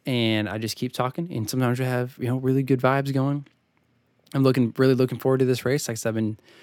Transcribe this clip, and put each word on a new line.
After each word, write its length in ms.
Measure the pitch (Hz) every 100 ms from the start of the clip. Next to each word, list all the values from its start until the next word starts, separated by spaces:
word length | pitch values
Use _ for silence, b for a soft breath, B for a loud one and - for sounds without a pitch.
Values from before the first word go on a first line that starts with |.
| -
And 420 | 123 113 110 104
I 100 | 107
just 200 | 113 -
keep 160 | -
talking. 380 | - 127 151 170
And 160 | 123 110
sometimes 300 | 127 123 123
we 60 | 127
have, 320 | 123 123 -
you 100 | 120
know, 100 | 131
really 260 | 131 131
good 160 | 131 131
vibes 340 | 131 135 139
going. 320 | 135 139 143 143 _ _ _ _ _ _ _ _
I'm 80 | 139
looking, 320 | 131 131 117 120
really 160 | 131 127
looking 240 | 127 120
forward 200 | 135 131
to 60 | 131
this 200 | 123 123
race. 220 | 143 -
Like 80 | 110
I 20 |
said, 120 | 117
I've 60 | 110
been 240 | 110 107 B B